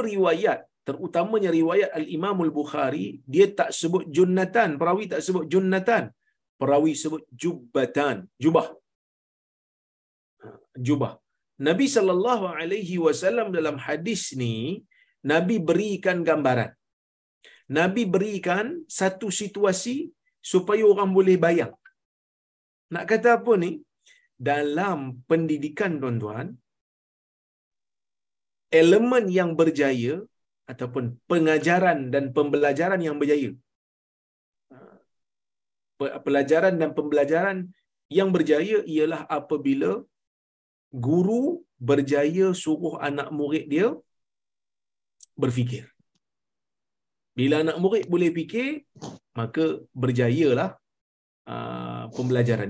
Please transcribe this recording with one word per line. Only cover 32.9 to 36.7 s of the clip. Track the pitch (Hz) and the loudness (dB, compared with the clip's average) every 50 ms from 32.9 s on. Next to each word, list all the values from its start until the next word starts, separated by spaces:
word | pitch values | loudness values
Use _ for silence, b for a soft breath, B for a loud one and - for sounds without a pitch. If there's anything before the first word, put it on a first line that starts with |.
| 196 185 165 | 0 -2 -2
yang | 156 147 147 | -4 -2 -2
berjaya. | 151 143 147 147 131 107 92 - _ _ _ _ _ _ _ _ _ _ _ _ _ _ _ _ _ _ _ _ _ _ - 127 - - - _ _ _ _ _ _ _ _ _ _ _ _ _ _ _ _ _ _ _ _ - | 0 2 2 0 0 -4 -8 -12 _ _ _ _ _ _ _ _ _ _ _ _ _ _ _ _ _ _ _ _ _ _ -20 -20 -20 -20 -20 _ _ _ _ _ _ _ _ _ _ _ _ _ _ _ _ _ _ _ _ -8
Pe-, | 139 135 - - - | -6 -6 -6 -6 -2
pelajaran | 147 139 143 139 135 156 165 180 190 | 0 2 2 2 4 4 4 4 2